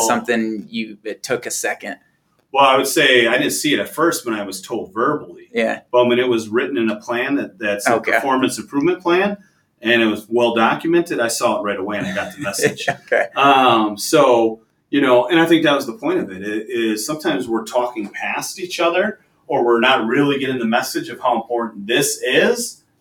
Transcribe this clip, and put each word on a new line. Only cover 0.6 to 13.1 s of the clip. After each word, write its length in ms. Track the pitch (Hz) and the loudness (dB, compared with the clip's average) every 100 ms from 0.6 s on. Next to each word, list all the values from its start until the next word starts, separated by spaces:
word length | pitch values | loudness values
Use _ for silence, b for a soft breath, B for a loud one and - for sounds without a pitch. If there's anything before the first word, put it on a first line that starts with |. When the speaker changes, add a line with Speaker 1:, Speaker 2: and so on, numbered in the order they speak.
| - | -8
Speaker 1:
you, 280 | 113 110 104 107 | -8 -8 -10 -12
it 180 | 101 | -10
took 220 | - 120 117 | -4 -6 -4
a 60 | |
second? 460 | - 117 120 101 - _ _ _ _ _ | -6 -6 -6 -10 -12 _ _ _ _ _
Speaker 2:
Well, 140 | 139 139 | 4 4
I 120 | 135 | 4
would 80 | 139 | 2
say 380 | 165 139 123 117 | 2 4 6 4
I 100 | 127 | 2
didn't 140 | 147 | 0
see 200 | - 151 | -2 0
it 60 | 117 | -2
at 100 | 98 | -2
first 360 | - 165 160 120 | -2 0 0 -4
when 80 | 107 | -6
I 80 | |
was 180 | 101 95 | -6 -10
told 320 | - 110 92 | -8 -8 -8
verbally. 540 | 104 139 147 - - - | -2 -2 -2 -6 -18 -8
Speaker 1:
Yeah. 300 | 117 113 110 - | -2 -2 -4 0
Speaker 2:
But 140 | 123 120 | 2 4
when 120 | 120 | 2
it 80 | 127 | 2
was 220 | 117 107 | 0 -2
written 280 | 117 143 127 | -2 -2 -2
in 100 | 113 | -2
a 100 | 110 | -2
plan 340 | - 120 127 143 | -4 -4 -2 -2
that, 220 | 95 - | -4 -6
that's 280 | 107 101 127 | -4 -2 0
a 80 | 113 | 0
Speaker 1:
Okay. 160 | - | 0
Speaker 2:
performance 440 | 110 123 131 131 113 | 0 0 0 0 -4
improvement 420 | 107 139 160 180 | -6 -2 0 0
plan, 360 | 170 175 202 202 b b b _ | 0 2 0 -4 b b b _
and 200 | 107 117 | 0 2
it 20 | 113 | 2
was 200 | 104 - | -2 -2
well 240 | 117 120 | 0 2
documented, 680 | 113 113 143 165 170 165 135 | 2 2 2 2 2 2 -2
I 100 | 117 | -2
saw 300 | - 120 107 | 0 0 0
it 40 | |
right 140 | 101 95 | -2 -4
away 180 | 98 104 | -4 -4
and 80 | 95 | -4
I 60 | |
got 220 | 95 98 - | -4 -6 -8
the 60 | |
Speaker 1:
<laughs> 80 | 98 | -8
Speaker 2:
message. 380 | - 143 - - | -2 -2 0 -4
Speaker 1:
Okay. 360 | - - | -6 -2